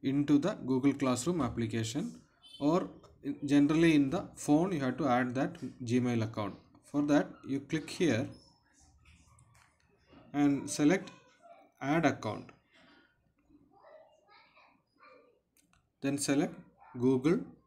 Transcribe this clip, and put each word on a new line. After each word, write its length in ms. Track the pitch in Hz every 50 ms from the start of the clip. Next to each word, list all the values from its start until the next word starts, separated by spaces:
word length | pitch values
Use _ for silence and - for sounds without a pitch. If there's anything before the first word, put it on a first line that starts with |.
| 147
into 320 | 139 135 143 143 143 147
the 180 | 143 131 185 220 - -
Google 260 | 127 131 127 127 139 135
Classroom 460 | 139 139 131 123 120 - 170 180 170
application, 800 | 135 113 113 117 117 110 113 117 113 110 113 139 190 240 - - _ _ _ _ _ - - -
or 300 | 139 147 160 185 - - - - - - - _ -
in, 140 | 135 143 - -
generally 480 | 135 143 143 143 143 156 156 170 170 160
in 160 | 147 143 135
the 140 | 147 190 202 - -
phone 380 | - - - 147 151 170 196 190
you 80 | 147
have 160 | 135 127 123
to 100 | - 165
add 260 | 139 120 123 127 123 120
that 180 | 127 147 170 170 - - 123 - - 123
Gmail 400 | 113 117 127 123 123 120 117 110
account. 320 | 107 - - 107 95 90 - - _ _ - _
For 200 | - - 147 147
that, 260 | 147 147 151 185 - - - -
you 140 | - 135 139
click 280 | 139 - - 160 - -
here 380 | - - 180 160 120 107 101 - - - _ _ _ _ _ _ _ _ _ _ _ _ _ _ - _ _ _ _ _ _ _ _ _ _ _ _ _ _ _ _ _ _ _ - - - - -
and 360 | 143 143 143 143 135 - -
select 440 | - - 151 147 180 196 180 - - - _ _ _ _ _ - - - - _ _ _
add 240 | 135 135 147 170 156
account. 420 | 139 117 110 - 113 104 104 - - - _ _ _ _ _ _ _ _ _ _ _ _ _ _ _ _ _ _ _ _ - _ _ 392 392 _ - - 622 - _ _ _ _ 403 415 - _ _ _ _ _ _ _ _ _ _ _ _ - 605 523 - _ _ _ _ _ _ _ _ _ _ _ _ _ _ _ _
Then 180 | - 139 143 143
select 340 | - - 139 139 170 220 - - - _ _ _ - - - 127
Google. 400 | 120 127 131 127 127 151 175 226 - - - _ _